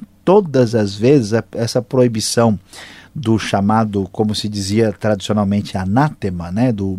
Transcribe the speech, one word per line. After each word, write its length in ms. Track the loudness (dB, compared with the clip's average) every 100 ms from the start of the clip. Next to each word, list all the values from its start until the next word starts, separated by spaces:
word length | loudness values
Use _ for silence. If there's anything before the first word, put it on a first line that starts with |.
| -4 _
todas 520 | 2 4 4 2 2 2
as 180 | -2
vezes 400 | 0 4 4 4
a, 100 | -2 -2
essa 280 | -6 -2 -2
proibição 800 | -2 2 2 0 -2 2 2 2 -6 -20 -20 -20 -14 -6
do 240 | 0 0
chamado, 680 | 0 0 2 2 0 -2 -4
como 240 | -2 -2 -2
se 120 | -6
dizia 460 | -6 -2 0 0
tradicionalmente, 840 | 0 -2 -2 -2 0 0 0 -2 -6
anátema, 720 | 0 0 0 -2 -6 -6 -6
né, 200 | -2 -2
do 240 | 0 -4